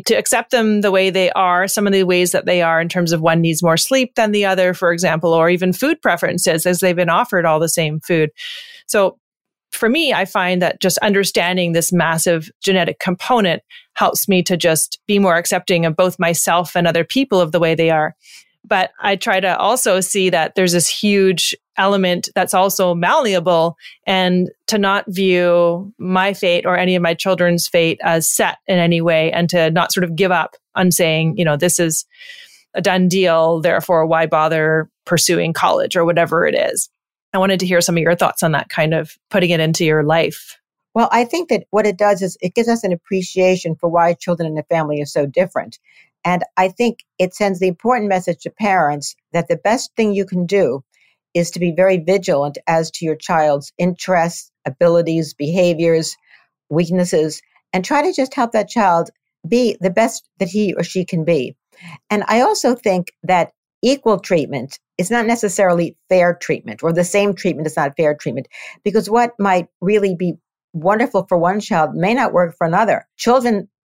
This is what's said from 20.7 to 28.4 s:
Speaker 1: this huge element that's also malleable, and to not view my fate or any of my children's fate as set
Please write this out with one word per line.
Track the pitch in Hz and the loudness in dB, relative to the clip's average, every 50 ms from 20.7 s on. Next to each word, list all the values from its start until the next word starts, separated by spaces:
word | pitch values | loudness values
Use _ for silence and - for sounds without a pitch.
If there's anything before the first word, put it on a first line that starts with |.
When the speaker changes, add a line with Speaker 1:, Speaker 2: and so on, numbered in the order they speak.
| 175 | 2
Speaker 1:
this | 175 156 - | 0 0 -2
huge | - - 208 208 202 196 190 190 185 160 - - - - _ _ _ | -2 -2 0 0 2 2 2 2 2 0 -2 -4 -6 -8 _ _ _
element | - 196 196 202 196 190 180 180 175 - - - | 0 0 2 2 2 0 0 -2 -2 -4 -4 -2
that's | 196 180 - 202 | -2 -2 0 2
also | 185 190 202 190 - 185 180 175 | 2 2 2 0 0 0 0 0
malleable, | 170 175 180 277 320 269 214 190 175 165 180 175 160 160 170 160 _ - - - _ - | 0 0 2 2 2 2 0 0 0 2 2 2 2 2 0 -2 _ -16 -20 -20 _ -4
and | 202 190 185 185 180 180 180 185 - - _ _ | -2 0 2 2 2 2 0 0 -2 -6 _ _
to | - - | -4 -2
not | 208 196 196 196 202 - | 0 0 0 0 -2 -4
view | 214 180 185 196 190 180 175 180 175 175 175 170 170 170 175 196 202 - | -4 -4 -2 0 2 2 2 2 2 2 2 2 2 0 -2 -6 -12 -14
my | - - 185 185 185 190 202 190 | -10 -6 -2 0 0 0 0 -2
fate | - 202 175 175 175 - | -2 0 0 0 0 0
or | 180 180 | 0 0
any | 180 185 185 180 | 0 0 0 0
of | 175 | 2
my | 175 165 170 | 0 0 -2
children's | - - 190 190 175 175 175 175 170 - - | 0 -2 -2 0 2 2 2 2 0 0 0
fate | - 170 165 165 170 - - | 0 2 2 2 0 -2 0
as | 175 165 165 160 - | 0 0 0 0 0
set | - - | 0 0